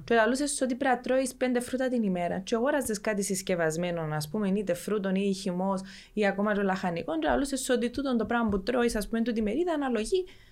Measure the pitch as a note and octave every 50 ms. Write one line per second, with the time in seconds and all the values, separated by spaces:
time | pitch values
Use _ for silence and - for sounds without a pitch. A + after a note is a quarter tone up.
0 | D#3 - A#3 A#3 G#3+ A3+ C4 C4 D4 C#4 - - C4+ A#3+ C4 A#3 C#4 C4 A#3+ A#3+
1 | - A#3+ B3+ C4 C4+ B3+ - - B3+ B3+ B3 A#3+ A#3+ - B3+ B3 C4 B3+ B3+ A#3+
2 | G#3+ F#3+ F3+ F3 F3 F3 F3 F#3 F#3+ - A#3 A3+ A#3+ D4 D#4 C#4+ A#3+ A#3 G#3+ G3+
3 | - A3 G#3+ G3 F#3+ G3+ F#3+ F#3 F#3+ - F#3 E3+ E3 D#3+ D#3 E3+ F3+ F3 F3 E3+
4 | D#3+ D#3 D3+ D3+ D3+ - - G#3+ G#3 F#3+ F#3+ G#3+ G3 F#3 F3 F3 - G3 G#3 G#3+
5 | F#3+ G3 F#3 G3 G3+ G3 F#3+ F#3+ - F#3+ F3 F3+ F#3 G3 F#3+ F#3 F#3+ - - -
6 | - - - G#3+ G#3 G3 F#3+ G3 G#3 G#3+ G3+ G3+ G3+ F#3+ F#3 F#3 - F3+ E3+ E3+
7 | - - D#4+ D#4+ D#4 D4 B3 B3+ C#4+ - C#4 B3 - - B3 A3 A#3+ A#3 A#3+ D4
8 | C#4 C4+ B3+ A3 G#3+ - A#3 A#3 A#3 G#3+ G3+ F#3+ F#3+ A#3+ B3 A#3+ A#3+ A#3 A#3 G#3+
9 | G3 - A3+ A3+ A#3 B3 A3 A#3 A3 G3+ A3 D4+ F4+ F4+ D#4+ D4 C#4 C4 A#3 G#3+
10 | A3 - F#4+ F#4 F4+ - - - - -